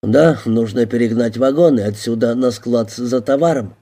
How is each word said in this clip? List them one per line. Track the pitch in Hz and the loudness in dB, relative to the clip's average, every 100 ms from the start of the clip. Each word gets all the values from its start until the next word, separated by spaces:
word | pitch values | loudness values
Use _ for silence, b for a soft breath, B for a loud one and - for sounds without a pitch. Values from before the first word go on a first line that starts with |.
«Да, | 104 123 160 131 - | 2 4 4 2 -2
нужно | 113 113 117 113 | -2 0 -2 -2
перегнать | 120 117 113 117 110 | 0 0 0 -2 0
вагоны | 135 139 170 131 | 0 4 4 4
отсюда | 104 104 - 117 117 | 0 -6 -6 -2 -2
на | 117 127 | 0 -2
склад | 113 - 120 113 | -2 -2 -2 -2
за | - 120 127 | -6 -4 -4
товаром». | 113 139 170 151 107 - | 0 0 2 0 -6 -14